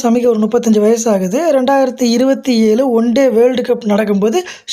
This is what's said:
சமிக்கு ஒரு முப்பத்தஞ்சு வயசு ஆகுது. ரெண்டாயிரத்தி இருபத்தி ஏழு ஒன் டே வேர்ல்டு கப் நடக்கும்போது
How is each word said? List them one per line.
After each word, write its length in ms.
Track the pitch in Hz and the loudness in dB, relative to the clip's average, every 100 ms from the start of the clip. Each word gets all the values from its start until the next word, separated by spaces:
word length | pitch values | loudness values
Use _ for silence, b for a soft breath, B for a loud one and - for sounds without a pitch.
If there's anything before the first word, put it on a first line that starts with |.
சமிக்கு 240 | 240 240 240 | 0 0 0
ஒரு 140 | 220 | 0
முப்பத்தஞ்சு 400 | 214 220 226 214 | 0 0 0 2
வயசு 300 | 208 233 226 | 2 0 0
ஆகுது. 420 | 196 185 233 330 | -2 -2 -2 0
ரெண்டாயிரத்தி 500 | 277 262 277 262 254 | 0 0 0 0 -2
இருபத்தி 560 | 247 233 262 269 269 233 | 0 0 0 0 0 0
ஏழு 320 | 220 220 269 | 2 2 0
ஒன் 220 | 226 233 | 0 0
டே 160 | 233 269 | 2 2
வேர்ல்டு 340 | 220 247 254 | 2 2 0
கப் 240 | 247 240 226 | -2 -4 -2
நடக்கும்போது 580 | 208 214 202 214 339 359 B B | -2 0 0 0 -2 -6 B B